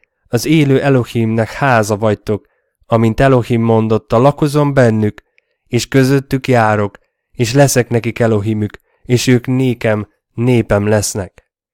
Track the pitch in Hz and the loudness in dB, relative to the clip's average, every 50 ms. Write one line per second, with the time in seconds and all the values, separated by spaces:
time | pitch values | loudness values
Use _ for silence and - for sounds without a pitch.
0 | _ _ _ _ _ - - 117 - 131 156 165 143 139 131 123 - 139 139 127 | _ _ _ _ _ -6 -4 -4 -2 0 2 2 2 2 2 0 2 2 0 0
1 | 117 - - 120 113 110 113 113 110 - - - 147 135 123 113 107 101 110 98 | -2 -2 -4 -4 -2 -2 0 -2 -2 -4 -4 -4 -2 0 2 0 0 0 -2 -2
2 | 113 107 104 - - - 107 98 _ _ _ _ _ _ _ _ _ - 117 113 | 0 -2 -2 -2 -4 -6 -6 -6 _ _ _ _ _ _ _ _ _ -2 0 2
3 | 117 113 107 - 139 135 135 123 110 - 120 113 113 113 113 110 110 110 113 107 | 2 0 0 0 2 2 2 2 0 0 -2 -2 0 2 2 0 0 0 -2 -2
4 | - - 117 113 127 143 147 - 160 147 139 147 147 143 139 139 123 117 110 107 | -2 -2 0 2 2 2 2 0 -2 -2 0 0 0 0 2 2 2 2 2 0
5 | 107 104 - - _ _ _ _ _ _ _ _ _ - - 117 - - - 135 | -2 -2 -4 -8 _ _ _ _ _ _ _ _ _ -6 -6 -6 -4 0 0 2
6 | 131 127 139 139 139 - - 131 - - 127 120 110 107 107 107 104 101 _ - | 2 2 0 -2 -2 -4 -8 -6 -2 -2 0 2 2 2 0 0 -2 -4 _ -12
7 | _ _ _ _ _ _ _ - 120 107 123 143 143 131 - 127 117 - 120 117 | _ _ _ _ _ _ _ -4 -4 -2 2 2 2 4 2 0 -2 0 -2 -4
8 | 110 117 110 - 117 110 113 104 98 110 110 107 107 104 - - _ _ _ _ | -4 -4 -4 -2 0 0 0 0 -2 -2 -4 -4 -4 -6 -8 -12 _ _ _ _
9 | _ - 123 120 - 131 123 120 - 131 127 127 131 127 117 - - 113 107 104 | _ -2 -2 0 2 2 2 2 2 -2 -2 -2 0 -2 -2 -2 -2 -2 -2 -2
10 | 101 _ _ _ _ _ - 113 117 127 123 117 110 - 107 104 101 104 107 107 | -4 _ _ _ _ _ -8 -4 0 2 2 2 2 0 0 -2 0 0 0 0
11 | 101 - - 107 92 - _ _ _ _ _ _ _ _ | 0 -2 -6 -8 -10 -10 _ _ _ _ _ _ _ _